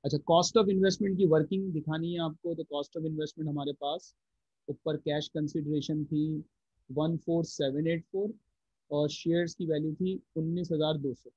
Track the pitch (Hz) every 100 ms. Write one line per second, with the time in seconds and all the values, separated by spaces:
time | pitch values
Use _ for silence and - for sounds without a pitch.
0 | 139 143 - 165 175 226 202 190 190 185
1 | 202 185 185 156 151 190 190 160 151 156
2 | 170 175 160 156 170 165 156 143 143 170
3 | 160 156 151 - 156 147 143 139 139 165
4 | - _ _ _ _ _ - 135 165 151
5 | - 147 147 160 151 165 147 151 147 156
6 | 147 151 156 156 - _ _ _ _ 135
7 | 160 165 - 170 160 - 139 139 160 170
8 | - 190 214 - _ _ _ _ _ 147
9 | 147 - 165 170 170 - 165 151 156 156
10 | 185 190 _ 165 160 175 170 156 156 156
11 | 139 120 123